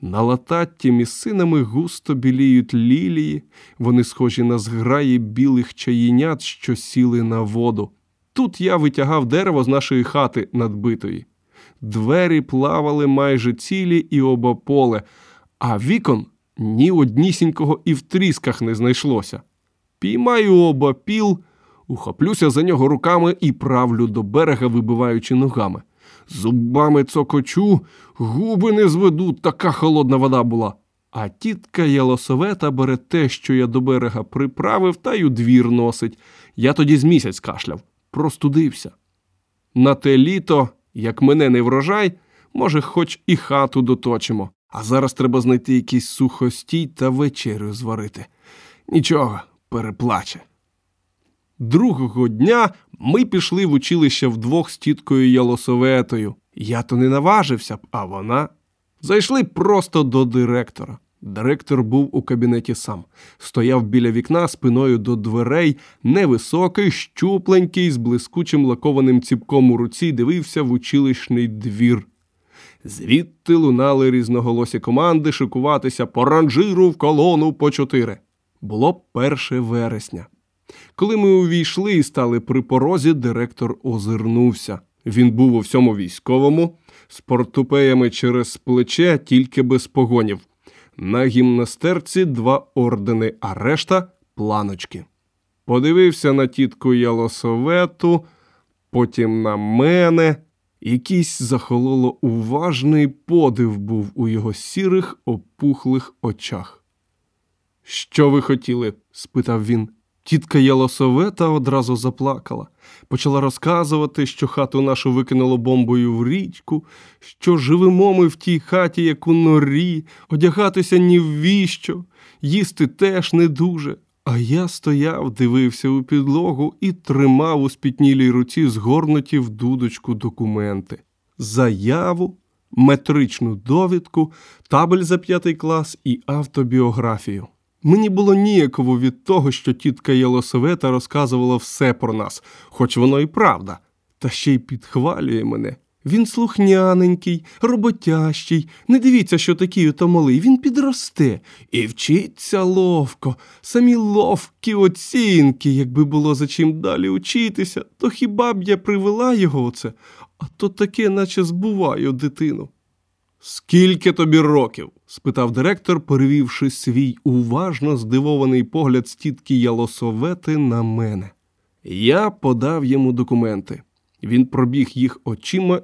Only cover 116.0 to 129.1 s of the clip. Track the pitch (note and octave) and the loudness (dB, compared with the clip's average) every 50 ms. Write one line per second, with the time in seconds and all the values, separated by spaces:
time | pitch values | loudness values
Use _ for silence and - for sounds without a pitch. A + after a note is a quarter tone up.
116 | A#2+ A#2+ A#2 A2+ A#2+ B2 D#3 G3 F#3+ F3+ - - _ - D#3+ D#3 - _ - - | 2 0 0 -2 -2 -2 -2 -4 -4 -8 -12 -16 _ -6 -6 -6 -6 _ -20 -20
117 | - - _ _ - - - _ - F3+ F3 D#3 B2+ B2+ D#3+ F3 F#3 F#3 F#3 F3+ | -20 -20 _ _ -20 -20 -20 _ 0 2 2 2 4 2 4 6 6 6 6 6
118 | G3 G3+ F#3+ F#3 F3+ E3 D#3+ - - F3+ F3 D#3 - - F3+ F#3 F3+ E3+ - - | 4 4 4 4 4 2 2 -2 -2 -2 -2 -2 -2 0 0 0 0 0 0 0
119 | E3+ E3 D3+ D3 - E3 E3 E3 E3 D#3+ D#3 D3+ D3 C#3 C#3 D3+ F3 F3+ E3+ D#3 | 0 0 0 -2 0 2 2 4 6 6 6 4 4 2 0 0 -2 -2 -4 -6
120 | D#3 - - - - _ E3 D3 D#3+ F3 D3+ G3 G#3 G3 F#3+ F#3+ F3 - F#3 F3+ | -8 -12 -20 -20 -10 _ 0 2 2 2 2 2 0 0 0 0 0 2 4 4
121 | F3+ F3+ F3+ F3 E3 D#3 D3+ D3 D3+ F3+ G3+ G3+ F#3+ F3 - - - - F3 F3+ | 6 6 6 4 4 2 -2 -2 0 2 2 2 0 -2 -4 -8 -10 -10 -10 -10
122 | F3 - _ _ - - _ _ - C#3 D#3+ G#3 G3 - - - D#3 B2+ - - | -12 -16 _ _ -20 -20 _ _ -4 -2 -2 -2 -2 -4 -2 -2 -2 -2 0 0
123 | G3 G3 F#3+ F#3 F3 - - E3+ E3+ E3 D3 C3 E3 F3+ F3 D#3+ C#3+ C#3+ - - | 0 0 0 -2 -2 0 2 2 2 2 2 0 -2 -2 -2 -4 -8 -10 -10 -12
124 | _ _ _ _ _ C#3+ A#2+ A#2+ A#2+ A2+ C#3 F3 F#3 F3 - - - D#3 D3 C#3+ | _ _ _ _ _ -4 -2 -2 0 0 0 -2 -2 -4 -6 -6 -2 -2 0 0
125 | C#3+ D#3+ D#3+ C#3+ D3 C3 G#2+ - B2+ A#2+ B2 C3 C3 B2 A#2+ - - C3+ C3+ C3+ | 0 -2 -2 -4 -6 -8 -2 0 0 2 2 2 2 2 0 -2 -2 -2 -2 -2
126 | B2+ - D3+ C#3+ C#3 C#3 C#3 D#3+ F3 F3+ D3 B2+ D3 D#3 - _ - F#3+ F#3 - | -2 0 -2 0 0 0 0 0 0 -2 -2 -2 -4 -4 -4 _ -4 -4 -4 -4
127 | _ - C#3 C#3 C#3 C3+ B2+ C3+ D3+ E3 D#3+ D3 C3+ C3 - - - C#3 B2+ - | _ -2 0 2 4 4 4 4 4 2 0 0 -2 -2 -4 -4 -6 -6 0 4
128 | D3 C#3 C3+ C3+ C3 B2+ A#2+ B2 B2 B2 - E3 D#3+ C3 A2 A2 G2+ A#2 C3+ D#3+ | 4 4 4 4 4 4 4 2 0 0 0 0 0 0 0 -2 0 0 0 2
129 | D#3 D3+ | 2 2